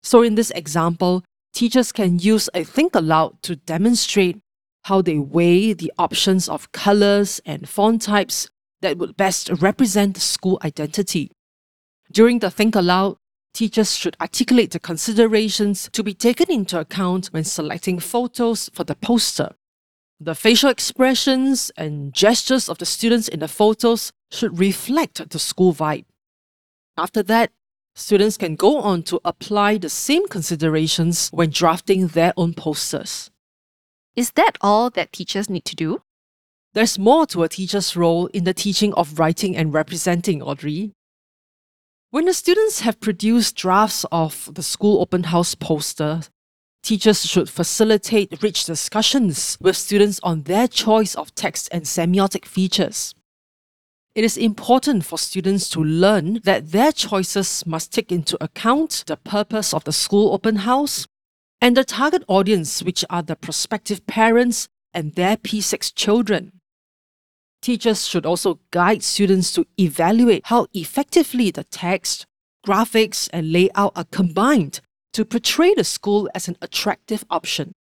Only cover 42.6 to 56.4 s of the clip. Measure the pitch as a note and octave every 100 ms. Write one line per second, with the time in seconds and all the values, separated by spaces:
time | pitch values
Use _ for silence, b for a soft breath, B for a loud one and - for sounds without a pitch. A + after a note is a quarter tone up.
42.6 | A4 - A#3 - A3 F#3 G#3+ A#3 G#3+ -
43.6 | F#3 F#3+ G#3+ - - E3+ D#3+ - - D#3
44.6 | D#3+ - G#3 G#3 F3+ F3+ E3 F3 F3 -
45.6 | - D#3 - - D3+ E3 - _ _ _
46.6 | _ _ - G#3 A3 G#3 - F#3 - -
47.6 | E3+ - A3 G#3+ - A3 G3 D#3 G#3 F3
48.6 | - D#3+ - G#3+ A3 C#4 G#3 D3 - -
49.6 | F#3 F#3 - G3+ G#3 F#3+ F3+ D#3+ C#3+ F#3+
50.6 | B3 - A3 A3 G#3 - D3+ - - -
51.6 | - F3 D3 - E3+ F#3 G3 - - -
52.6 | F#3 - F3 - - - _ _ _ _
53.6 | _ _ _ _ _ A3 A3 - A3+ G#3
54.6 | - B3+ C#4+ A3+ D#3 E3 - F#3+ F3+ G3
55.6 | - E3+ D#3 D#3+ F#3+ G#3 D#3+ A3+